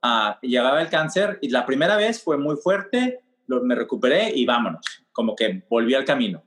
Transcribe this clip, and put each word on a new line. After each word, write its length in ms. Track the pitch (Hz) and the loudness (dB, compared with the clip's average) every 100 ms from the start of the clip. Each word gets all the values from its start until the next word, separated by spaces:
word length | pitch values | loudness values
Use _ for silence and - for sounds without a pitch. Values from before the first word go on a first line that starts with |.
a, 380 | 123 117 107 104 | 2 0 0 -4
llegaba 400 | 127 123 127 147 | -2 2 2 2
el 80 | 165 | 0
cáncer 480 | 160 156 185 202 190 | -2 0 0 -2 -2
y 80 | 135 | -2
la 160 | 123 123 | -2 0
primera 300 | 135 165 208 | 0 2 2
vez 260 | 214 226 | 0 -2
fue 160 | - 143 | -2 -2
muy 200 | 143 147 | 0 -2
fuerte, 640 | 180 196 190 247 254 247 _ _ - | 0 0 0 -2 -2 -4 _ _ -4
lo, 140 | 127 | -2
me 120 | 123 120 | 0 -2
recuperé 560 | 117 110 127 160 220 139 | -2 0 2 2 2 0
y 100 | 120 | 2
vámonos, 360 | 120 107 80 - - _ | 2 0 -4 -12 -14 _
como 220 | - 113 107 | -4 -4 0
que 260 | 110 92 - | -2 -2 -2
volví 240 | 117 113 | 0 2
al 100 | 135 135 | 0 0
camino. 380 | 139 113 82 | 0 0 -4